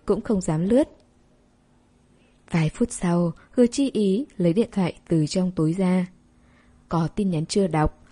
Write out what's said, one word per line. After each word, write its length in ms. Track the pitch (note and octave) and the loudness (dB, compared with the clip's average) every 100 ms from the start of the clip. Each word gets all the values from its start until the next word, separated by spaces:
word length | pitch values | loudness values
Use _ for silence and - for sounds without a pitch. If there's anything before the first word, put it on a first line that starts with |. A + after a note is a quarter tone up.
| - | -2
cũng 160 | G3+ | -2
không 200 | - G3+ | 0 -2
dám 280 | F3+ D#3 F#3 | -2 -2 2
lướt." 200 | B3 D#4 - _ _ _ _ _ _ _ _ _ _ _ _ _ _ - | 2 2 -4 _ _ _ _ _ _ _ _ _ _ _ _ _ _ -6
Vài 180 | F3 D#3+ | -2 -2
phút 220 | - A#3+ | -2 -4
sau, 400 | - F3+ F3 E3+ - - | -2 -2 0 0 -4 -8
Hứa 160 | - A#3+ | 0 2
Chi 240 | A#3+ C4+ | 2 -2
Ý 320 | G#3 G3+ F#3+ C#4+ - | 0 0 0 -4 -2
lấy 160 | F3 | 0
điện 160 | F3 A#3 | 2 -2
thoại 220 | - F3 - _ | -2 -4 -4 _
từ 180 | E3 D3+ | 0 0
trong 260 | F#3+ F3+ | 0 -2
túi 220 | F3+ D#3 | 0 -2
ra. 340 | F3 F#3 F#3 F3+ - _ _ _ _ _ _ _ | 0 0 0 -2 -10 _ _ _ _ _ _ _
Có 180 | E3 D#3+ | -4 -2
tin 220 | - G3 | -2 -2
nhắn 160 | E3 D#3+ | -2 -2
chưa 220 | G#3 F#3+ | 0 0
đọc 360 | D#3 D#3 - - | 2 0 -2 -16